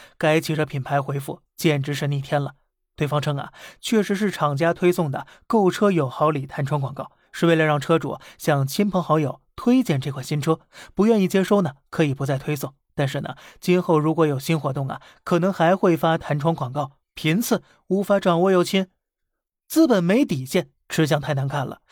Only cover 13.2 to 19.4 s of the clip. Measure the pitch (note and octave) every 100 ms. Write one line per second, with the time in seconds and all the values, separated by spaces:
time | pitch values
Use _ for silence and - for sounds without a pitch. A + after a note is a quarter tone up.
13.2 | - - - - - F3+ F3+ D#3 D3+ D#3+
14.2 | D#3 C3+ D3+ D#3+ C#3 C3+ C3+ - - _
15.2 | - F3 F#3+ F3+ E3 G3 F#3+ D#3+ E3 E3
16.2 | - D3 D#3+ D#3+ B2+ C#3+ C#3 _ _ -
17.2 | D#3 F#3 A#3 G#3 - _ - F#3+ G3+ G3+
18.2 | F#3+ E3+ F#3+ F#3 F3 F#3+ F#3 _ _ _
19.2 | _ _